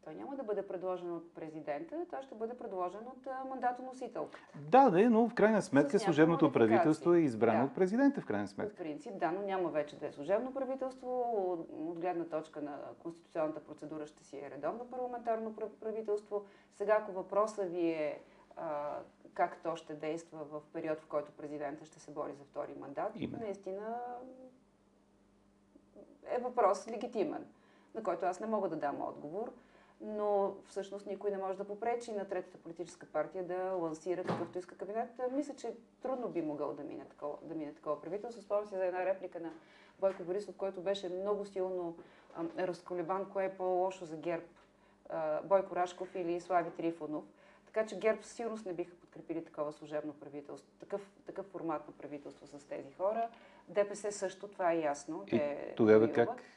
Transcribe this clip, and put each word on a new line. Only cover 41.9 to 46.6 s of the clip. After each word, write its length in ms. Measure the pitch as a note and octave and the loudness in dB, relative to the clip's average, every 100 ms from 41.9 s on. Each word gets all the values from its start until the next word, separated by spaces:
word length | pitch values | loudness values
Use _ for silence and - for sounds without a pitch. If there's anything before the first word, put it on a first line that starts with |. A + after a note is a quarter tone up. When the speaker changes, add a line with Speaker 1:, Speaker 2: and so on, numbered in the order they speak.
| E3+ - - - - | -8 -16 -20 -16 -8
Speaker 1:
ам, 140 | E3 - | -6 -2
разколебан, 720 | F#3 E3+ - F3+ D#3+ F#3 F#3+ | -4 -4 -6 -6 -2 -2 -2
кое 160 | G3 F#3+ | -2 -2
е 120 | F#3+ | -2
по-лошо 480 | F#3 F#3 F#3 F#3 E3+ | 0 2 2 -2 -10
за 120 | D#3 | -6
герб, 260 | D3+ E3+ - - _ _ _ _ - | -4 -4 -6 -20 _ _ _ _ -8
а, 320 | E3 D#3 D3+ | -4 -2 -2
Бойко 340 | - G3 F#3 F3 | 4 4 4 -2
Рашков 400 | F3+ - F#3 F#3+ | -2 -4 -8 -4
или 260 | E3+ F3 | -2 -2
Слави 300 | E3+ F3+ | 2 2